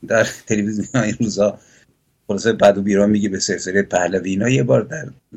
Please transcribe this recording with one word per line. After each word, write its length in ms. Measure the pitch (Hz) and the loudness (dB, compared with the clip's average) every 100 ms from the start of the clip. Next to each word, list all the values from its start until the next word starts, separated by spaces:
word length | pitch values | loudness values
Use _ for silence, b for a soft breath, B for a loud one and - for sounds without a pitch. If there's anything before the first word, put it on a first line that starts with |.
| - | -2
در 180 | 113 113 - - | 0 0 -4 -4
تلویزیون 580 | 107 104 107 - 131 | -2 -2 -4 -2 -2
این 120 | 107 - | -2 -2
روزا 380 | 110 95 104 - b b _ _ _ _ - | -2 0 0 -2 b b _ _ _ _ -8
خلاصه 260 | 98 117 | -2 -2
بد 260 | 107 104 101 | 4 4 4
و 40 | |
بیرا 240 | 98 98 104 | 2 2 4
میگه 220 | 104 101 | 2 0
به 100 | 95 | -2
سلسله 440 | - 92 95 98 | -4 -4 -2 -2
پهلوی 480 | 95 90 87 95 90 | 0 -2 0 -2 -2
اینا، 180 | 95 117 | -2 0
یه 140 | 135 | 0
بار 200 | 127 123 | 2 0
در، 220 | 104 - | 0 -8
اه، 60 | - - _ | -12 -18 _